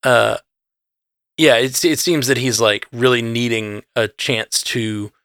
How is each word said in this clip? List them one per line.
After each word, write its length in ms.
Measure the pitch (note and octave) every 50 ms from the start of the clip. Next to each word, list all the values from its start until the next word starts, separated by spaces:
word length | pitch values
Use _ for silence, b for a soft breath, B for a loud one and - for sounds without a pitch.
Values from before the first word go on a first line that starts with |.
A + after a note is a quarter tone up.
| -
Uh, 320 | C3 B2 A#2 A2 A2 A2 - _ _ _ _ _ _ _ _ _ _ _ _ _ _ _ _ _ _ _
yeah, 200 | - D#3 D3+ B2
it's, 280 | A2+ B2+ C3 B2+ - -
it 140 | E3+ D#3 C3
seems 280 | - F3+ F3 D3+ C3 B2
that 80 | C3+
he's, 240 | A#2+ B2+ C3 A2+ G#2+
like, 260 | A#2 G#2+ G#2 G2+ - _ -
really 300 | A#2+ A#2+ B2+ B2 A#2+ A2+
needing 600 | A#2 A2+ A#2 A#2+ A#2+ A2+ A2+ G#2+ G#2+ G#2 G#2 - _ _
a 140 | B2 A2 G2+
chance 540 | _ - - - C3 A2 A2 _ - - -
to 500 | - - B2 A2+ A2 G#2+ G#2 G#2 G#2 _ _